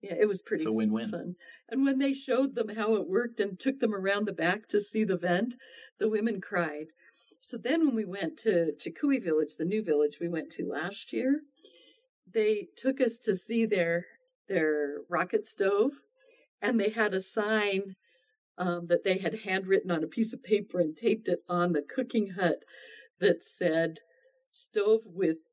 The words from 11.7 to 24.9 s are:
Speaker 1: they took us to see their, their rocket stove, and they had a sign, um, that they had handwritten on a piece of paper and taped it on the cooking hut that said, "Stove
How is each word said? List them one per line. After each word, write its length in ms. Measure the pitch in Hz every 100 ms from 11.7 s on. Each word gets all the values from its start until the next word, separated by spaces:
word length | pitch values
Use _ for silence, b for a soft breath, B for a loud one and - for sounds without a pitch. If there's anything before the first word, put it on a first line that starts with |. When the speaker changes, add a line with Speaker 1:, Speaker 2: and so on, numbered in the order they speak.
| b b b b _ _
Speaker 1:
they 380 | 226 214 208 196 -
took 240 | 254 269
us 160 | 247 226
to 160 | -
see 300 | 190 - 233
their, 400 | 220 196 170 170 - _ _ _ _
their 500 | 190 156 151 147 147 -
rocket 380 | 170 180 214 -
stove, 460 | - 196 202 254 285 _ _ b b b _
and 180 | 202 233
they 120 | 202
had 240 | 220 214
a 60 | 190
sign, 760 | 190 - 208 220 202 196 196 190 _ _ _ _ _ -
um, 280 | 180 175 170
that 160 | 170
they 140 | 190 185
had 220 | 180 214
handwritten 500 | 196 190 185 190 180
on 140 | 170
a 20 | 160
piece 280 | - 220
of 80 | -
paper 380 | - 208 - 180
and 160 | 156 160
taped 320 | 226 220 -
it 120 | 175 _
on 240 | 175 180
the 100 | 160
cooking 500 | - - 247 233 202 185
hut 200 | 180 - - B B B B _
that 220 | 190 -
said, 580 | - - 175 160 165 165 _ b b b b
"Stove 500 | - - 214 202